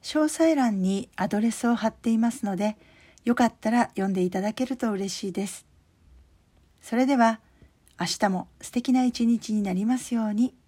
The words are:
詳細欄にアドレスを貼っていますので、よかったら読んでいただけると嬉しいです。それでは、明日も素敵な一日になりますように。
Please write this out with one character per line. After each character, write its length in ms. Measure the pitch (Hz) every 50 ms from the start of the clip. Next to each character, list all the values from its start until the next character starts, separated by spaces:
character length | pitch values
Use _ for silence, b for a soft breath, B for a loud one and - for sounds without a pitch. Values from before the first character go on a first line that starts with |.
| -
詳 260 | - - 311 302 311
細 260 | 311 - 330 330 320
欄 280 | 285 254 233 208 196 185
に 260 | 190 196 196 - - _
ア 120 | - 185 175
ド 120 | - 208
レ 100 | 220 233
ス 160 | 220 - -
を 80 | 233 240
貼 140 | 233 220 220
っ 60 | -
て 160 | - - 233
い 80 | 226 220
ま 120 | 226 233
す 140 | 233 - -
の 120 | 202 196
で、 200 | 180 202 214 214 b b b b b b b b b b
よ 100 | 233 240
か 120 | - 247
っ 80 | 226 - _
た 120 | - 214
ら 160 | 226 240 233 -
読 180 | _ - 190
ん 60 | 196 190
で 80 | 190
い 80 | 180 185
た 140 | 180 196 190
だ 100 | 208 220
け 140 | - 254
る 100 | 247 269
と 160 | 247 - 226 208
嬉 160 | 190 196 196 -
し 160 | - - 196
い 40 | 170
で 140 | - 196
す。 180 | 190 - - _ _ _ _ _ _ _ _ _ - - - - _ _ _ _ _ _ _ _ _ _ _ _
そ 120 | - -
れ 120 | 233 262
で 100 | 262 285
は、 240 | 254 233 226 226 220 b b b b b b b _ _ _ _ -
明 80 | 185 175 - -
日 80 | - 202
も 200 | 185 180 - - _ _
素 100 | - -
敵 220 | - 247 240 - 247
な 120 | 254 254
一 200 | 254 240 - 240
日 300 | 226 240 220 - - 214
に 80 | 214 202
な 100 | 196 185
り 140 | 180 208
ま 100 | 226 254
す 180 | 254 - - 240
よ 120 | 226 220
う 60 | 214 208
に。 200 | 208 240 254 - _ _